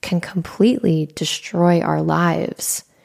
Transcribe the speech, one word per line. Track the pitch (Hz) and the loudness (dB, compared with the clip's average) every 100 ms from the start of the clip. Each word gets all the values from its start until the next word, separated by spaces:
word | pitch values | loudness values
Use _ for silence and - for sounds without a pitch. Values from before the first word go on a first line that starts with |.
can | - 175 | -4 -4
completely | - 180 - - 214 254 185 160 151 | -2 -6 -6 2 2 4 2 0 -2
destroy | - 160 - - 180 175 175 | -6 -6 -6 -6 2 4 4
our | 156 156 | 2 0
lives. | 160 160 170 165 - - - - - _ | 0 2 2 0 -4 -6 -6 -8 -10 _